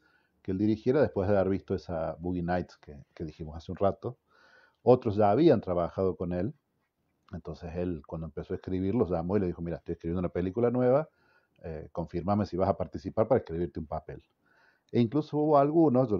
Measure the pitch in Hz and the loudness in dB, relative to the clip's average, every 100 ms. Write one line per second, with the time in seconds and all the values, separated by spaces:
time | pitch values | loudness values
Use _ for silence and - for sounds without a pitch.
0 | _ _ _ _ - 95 107 107 123 147 | _ _ _ _ -6 -2 0 0 0 2
1 | 113 101 98 101 92 95 - 95 - 82 | 2 0 2 2 2 0 -2 -6 -4 -6
2 | 80 78 87 92 85 90 85 - - 71 | -6 -6 -6 -4 -2 -4 -4 -12 -20 -20
3 | - - 80 - 76 80 - 90 98 - | -20 -12 -12 -10 -12 -12 -12 -2 0 0
4 | 113 - _ _ _ _ _ _ 117 127 | -8 -12 _ _ _ _ _ _ 4 4
5 | 113 101 104 123 165 117 92 87 85 - | 4 2 4 6 6 4 2 -2 -2 0
6 | 95 85 87 90 107 - _ _ _ _ | -2 -2 -4 -2 -4 -8 _ _ _ _
7 | _ _ _ 85 85 80 85 85 90 80 | _ _ _ -14 -12 -12 -10 -4 -4 -4
8 | - 82 80 - 80 92 - 92 95 117 | -8 -10 -8 -10 -8 -8 -4 -2 0 2
9 | 87 85 87 104 90 85 85 80 - 82 | 2 0 0 0 0 -4 -8 -8 -8 -8
10 | 82 90 87 90 92 120 120 123 123 139 | -4 -4 -2 -2 -4 0 0 2 2 2
11 | 156 _ _ _ _ _ 85 78 80 - | 0 _ _ _ _ _ -12 -12 -10 -10
12 | 85 87 85 104 98 87 92 98 87 92 | -6 -4 0 0 0 0 0 0 -4 -8
13 | 95 - 113 117 - 82 85 92 78 80 | -6 -2 2 2 0 -4 -4 -6 -8 -10
14 | - 87 - _ _ _ _ _ _ 117 | -10 -16 -20 _ _ _ _ _ _ 0
15 | 117 139 151 147 151 143 143 165 156 123 | 2 0 -2 -2 4 4 6 6 6 4
16 | 127 95 | 2 0